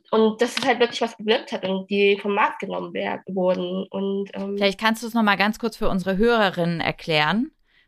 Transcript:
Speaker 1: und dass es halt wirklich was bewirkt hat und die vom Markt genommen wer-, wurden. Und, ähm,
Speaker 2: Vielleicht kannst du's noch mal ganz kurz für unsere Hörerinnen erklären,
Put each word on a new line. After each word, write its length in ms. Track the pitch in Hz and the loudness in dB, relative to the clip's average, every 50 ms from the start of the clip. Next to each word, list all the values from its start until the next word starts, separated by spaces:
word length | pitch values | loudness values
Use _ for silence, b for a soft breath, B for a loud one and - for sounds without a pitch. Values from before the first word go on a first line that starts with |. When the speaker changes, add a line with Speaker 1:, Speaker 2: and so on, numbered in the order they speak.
| _ - | _ 0
Speaker 1:
und 280 | 214 220 220 220 214 - | 4 4 4 4 4 2
dass 160 | 240 247 - | -2 -2 0
es 80 | - - | -2 0
halt 140 | 269 233 226 | 0 4 4
wirklich 240 | 240 240 - - | 2 2 2 -4
was 140 | 262 226 - | -4 -4 -4
bewirkt 360 | - 214 214 226 311 - - | -6 0 0 0 0 0 -6
hat 160 | 233 - - 190 | -8 -6 -4 -4
und 220 | 190 190 190 - | -4 -4 -4 -2
die 280 | 202 202 202 202 202 202 | 0 4 4 4 4 2
vom 160 | - 202 202 | 0 -2 0
Markt 260 | 208 202 196 - - | 2 0 0 0 -6
genommen 340 | 208 190 180 180 180 175 170 | -8 -8 -6 -8 -8 -6 -6
wer-, 280 | 196 196 196 - - - | -6 -4 -4 -6 -8 -8
wurden. 600 | - 190 190 180 185 185 185 180 175 185 190 190 - | -6 -2 0 2 2 2 0 -2 -4 -4 -6 -6 -6
Und, 400 | 196 196 196 196 196 196 196 196 - | -6 -4 -4 -2 -2 -4 -4 -6 -8
ähm, 220 | 196 196 196 202 | -10 -8 -6 -4
Speaker 2:
Vielleicht 240 | 202 202 196 190 - | 0 0 0 0 2
kannst 220 | 220 220 220 - | 0 0 0 0
du's 120 | 240 220 226 | -4 -4 0
noch 100 | 233 208 | 0 2
mal 120 | 208 196 | 2 2
ganz 220 | 175 196 214 220 - | 2 0 -2 0 -2
kurz 180 | 240 220 - | -6 -6 -4
für 140 | - 220 190 | -2 -2 0
unsere 260 | 196 185 180 190 190 | 0 0 0 -2 0
Hörerinnen 640 | 190 226 240 240 220 208 185 170 175 170 170 170 160 | 2 4 4 4 4 2 2 0 0 -2 -2 -2 -2
erklären, 680 | - - 151 - - 170 156 151 151 151 180 220 277 320 _ _ _ _ _ _ _ | -2 -4 -4 -6 -4 0 2 2 2 2 2 0 -2 -4 _ _ _ _ _ _ _